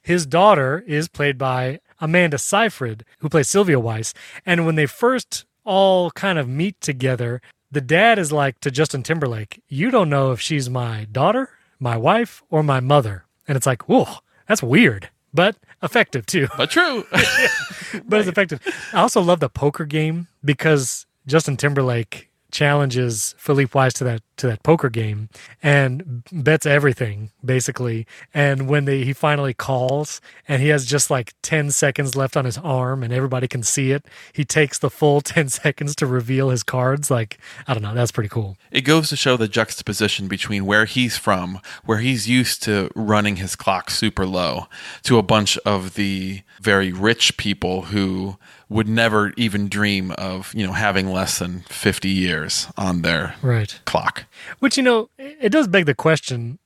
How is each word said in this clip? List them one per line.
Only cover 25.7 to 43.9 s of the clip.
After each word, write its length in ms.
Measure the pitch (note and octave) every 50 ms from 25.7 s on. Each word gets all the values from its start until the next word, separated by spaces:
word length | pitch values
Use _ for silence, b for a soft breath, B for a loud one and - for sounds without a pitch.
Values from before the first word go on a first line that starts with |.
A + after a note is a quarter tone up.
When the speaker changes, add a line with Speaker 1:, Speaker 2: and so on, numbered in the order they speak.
| C#3+ C#3+ C3+ C3 B2+ C#3+ F#3 D3+ B2 A#2+ - -
Speaker 1:
bets 340 | F#3 E3 B2+ C#3+ D#3 D3+ -
everything, 640 | D3+ C#3+ D3 C#3+ C#3 A#2 - C3 A2 G2+ G2+ A2 G#2+ _ _ -
basically. 600 | B2 C3 C3 A#2 - B2 - B2+ A#2+ A2+ A2+ A2 B B B B B -
And 340 | D#3 C#3+ C#3 C#3 C3+ C3+
when 180 | C3 C3+ D3 C#3
they, 180 | C#3 C#3 C3+ B2+
he 80 | C3 C3+
finally 400 | - - D3+ D3 C#3+ C#3+ C3+ A#2+
calls 680 | - - - C3+ B2 B2+ B2+ C3+ D3 D3+ - - - B B B B B
and 120 | - D3 B2+
he 80 | C3+ D3+
has 160 | D3+ C#3+ B2+
just, 240 | A#2+ C#3 C#3+ - -
like, 220 | D3+ B2+ A2+ - - _ -
ten 260 | - D#3+ D#3 D3 C#3+
seconds 460 | C#3+ - - C#3+ - - C#3+ C3+ -
left 200 | C3+ C3+ C3 -
on 100 | D3+ C3
his 120 | B2+ A2
arm 460 | C#3 F3+ D#3+ C3+ B2+ B2+ B2 C3+ C3+ B2
and 100 | A2+ B2
everybody 340 | B2+ C3+ C3+ C3 B2+ B2+
can 140 | B2+ - B2+
see 300 | A2 - - C#3+ C3+ C3
it, 140 | C3+ C#3+ _ B B B B B B
he 100 | - C#3+
takes 340 | - - D#3+ D3+ C#3 - -
the 100 | - C#3
full 320 | - - D#3 D3 C#3+ C#3+
<laughs> 120 | C#3 - -
ten 120 | E3+ D3+ C3+
seconds 460 | - - - D3+ - - D3+ D3 D3
to 80 | - D#3
reveal 420 | C3 B2+ B2+ A#2 A#2 C3 C3 C3+ C3+
his 140 | B2+ A#2 -
cards. 480 | - - B2+ B2+ C3 C3+ D3 D3 -
Like, 260 | C3+ A#2+ A2+ G#2+ - B B B B B B
I 60 | - C3
don't 80 | A2+ G#2
know. 100 | G#2 A2
That's 180 | A#2+ A#2+ A2+
pretty 180 | - - A2 G2+
cool. 280 | - A#2 G#2+ G2 F#2+ b b b
Speaker 2:
It 100 | - C3+
goes 280 | B2+ C3+ D#3 E3 D#3 -
to 60 | D3
show 220 | C3+ - C#3 B2+
the 100 | A#2+ A2+
juxtaposition 800 | G#2 - A#2 A2 - - - - - G#2 - A2 G2+ - - G2
between 380 | F#2+ G2 F#2+ - - G#2 G2+ G2
where 200 | F#2+ G#2 G#2+ A2
he's 320 | G#2 - B2+ B2 A#2 -
from, 420 | - - A2+ G2 F#2 F2+ F2+ F#2+ F#2 B B B B B
where 140 | - A2 G#2+
he's 280 | A2+ C3 C3 A#2 G2+
used 360 | A2 B2 B2+ B2 - - - -
to 260 | A2+ G#2 G2+ F#2+ - -
running 400 | - A2+ G#2 G#2+ G#2 G#2 G#2 G2+
his 180 | F2 G2 F2+ -
clock 360 | - - F#2+ F#2+ F2+ - -